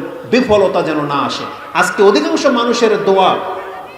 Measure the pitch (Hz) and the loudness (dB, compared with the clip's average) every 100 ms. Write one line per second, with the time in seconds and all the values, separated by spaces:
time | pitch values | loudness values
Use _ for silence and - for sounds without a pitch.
0 | 139 - - 247 220 208 185 180 156 156 | -6 -10 0 0 4 4 4 2 0 -2
1 | 147 143 123 - 117 - - 165 180 - | -2 -2 -2 -4 -10 -12 -6 -2 -2 4
2 | 196 208 311 320 285 247 240 233 226 202 | 4 4 0 0 0 2 0 0 2 2
3 | 196 190 185 123 - - - - - | 2 2 2 0 -4 -10 -10 -14 -16